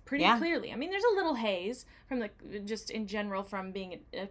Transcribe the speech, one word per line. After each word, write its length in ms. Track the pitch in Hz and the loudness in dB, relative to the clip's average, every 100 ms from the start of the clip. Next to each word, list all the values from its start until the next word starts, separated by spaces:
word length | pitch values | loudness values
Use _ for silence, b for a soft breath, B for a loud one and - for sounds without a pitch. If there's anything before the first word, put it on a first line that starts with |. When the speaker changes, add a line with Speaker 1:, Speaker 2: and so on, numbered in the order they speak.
| - | -2
Speaker 1:
pretty 180 | 277 | 4
Speaker 2:
Yeah. 140 | 202 233 | 6 6
Speaker 1:
clearly. 340 | 339 285 - | 4 0 -2
I 40 | 220 | -6
mean, 140 | 330 | -4
there's 120 | 392 | 2
a 120 | 466 392 | 4 4
little 200 | 330 233 | 4 2
haze 500 | 220 180 190 247 - b b | 0 0 -2 -6 -10 b b
from 120 | 254 | -4
the, 100 | 208 - - 208 202 | -4 -8 -10 -8 -6
just 240 | 214 - | -6 -4
in 160 | 220 196 | -6 -2
general 380 | 208 208 196 | -2 0 -2
from 280 | 196 196 190 | -2 -4 -4
being 280 | 196 185 170 - | -6 -6 -10 -10
a, 80 | - | -8
a, 80 | 196 | -8